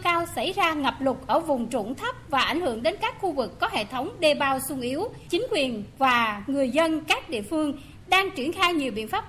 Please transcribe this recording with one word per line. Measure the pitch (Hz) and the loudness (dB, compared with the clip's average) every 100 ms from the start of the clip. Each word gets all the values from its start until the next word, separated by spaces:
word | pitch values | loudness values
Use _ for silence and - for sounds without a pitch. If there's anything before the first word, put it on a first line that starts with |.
cao | 370 339 339 - | 2 0 0 -4
xảy | 254 | -2
ra | 277 339 | 2 2
ngập | 302 262 - | 2 -2 0
lụt | 269 254 - | 0 -2 0
ở | 269 | 0
vùng | 330 262 226 | 2 -2 0
trũng | 254 202 277 | -2 -4 -4
thấp | 453 523 - | -4 -6 -2
và | 269 | 0
ảnh | 202 277 | 2 0
hưởng | 349 226 | -2 0
đến | 269 403 | -2 0
các | 453 - | -4 -2
khu | 381 | -4
vực | 285 214 - | -2 -4 -2
có | 427 | -2
hệ | 349 202 | -2 -4
thống | 254 302 480 | -4 -6 2
đê | 320 | 2
bao | 285 277 269 | 4 2 0
xung | 262 277 | -2 -6
yếu. | 247 277 453 - - | -4 -4 -4 -8 -4
Chính | 349 494 | -2 0
quyền | 370 262 220 202 - | 0 0 -2 -4 6
và | 269 240 226 208 208 | 6 6 2 -2 -2
người | 277 269 | 2 2
dân | 269 330 320 | 4 4 2
các | - 453 - | 0 -2 -2
địa | 247 | -6
phương | 202 320 302 285 - - - | -2 0 0 -2 -10 -12 0
đang | 370 381 370 | 2 2 -2
triển | 254 | -4
khai | 349 359 | 0 2
nhiều | 339 262 | 2 0
biện | 208 220 | -4 -4
pháp | 392 | -4